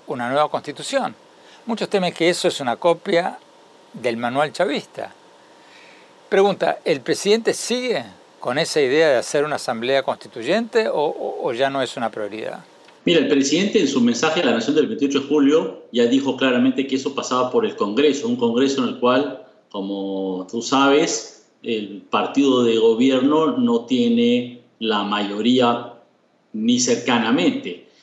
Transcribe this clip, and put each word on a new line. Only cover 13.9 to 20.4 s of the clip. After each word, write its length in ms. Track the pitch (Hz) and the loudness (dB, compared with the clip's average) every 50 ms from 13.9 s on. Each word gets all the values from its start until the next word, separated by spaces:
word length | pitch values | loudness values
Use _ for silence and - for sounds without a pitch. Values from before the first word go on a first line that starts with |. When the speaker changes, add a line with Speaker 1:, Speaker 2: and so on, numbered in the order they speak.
| - 131 | 2 2
Speaker 2:
mensaje 400 | 117 120 117 - - 156 156 175 | 2 2 2 2 0 0 0 2
a 40 | 170 | 2
la 80 | - - | 2 0
Nación 240 | 113 - 143 147 | 0 0 0 2
del 100 | 156 131 | 2 2
veintiocho 340 | 104 - - 139 139 139 139 | 0 0 -2 -2 0 0 -2
de 60 | 135 | -2
julio 580 | - 151 151 139 139 147 - 120 117 - - - - | 0 2 4 4 6 4 4 2 0 -6 -12 -14 -6
ya 140 | - 120 120 | 0 2 2
dijo 320 | 117 127 135 139 135 - | 4 2 2 0 0 -2
claramente 500 | - 131 131 123 123 123 135 123 139 127 | 0 0 2 2 4 2 2 2 0 -2
que 100 | - 135 | -2 -2
eso 180 | 131 - 113 - | -4 -4 -4 -6
pasaba 360 | - - - 131 127 - - | -6 -4 -2 0 0 0 0
por 140 | - 120 107 | 2 0 0
el 100 | 101 - | 0 0
Congreso, 540 | - 107 101 107 123 147 151 131 - 113 120 | -2 -4 -2 2 2 2 2 2 0 -2 -2
un 80 | 123 | -2
Congreso 460 | 120 120 117 113 123 135 135 139 135 123 | 0 0 0 2 2 2 2 2 0 -2
en 60 | 110 | -2
el 100 | 101 - | -2 -2
cual, 460 | - 156 156 143 143 - - - - - - _ _ _ | 0 2 2 2 0 -2 -4 -10 -16 -20 -20 _ _ _
como 760 | - 101 98 98 101 98 98 98 98 95 95 95 92 90 | -10 -8 -8 -6 -6 -6 -6 -6 -6 -4 -4 -4 -6 -6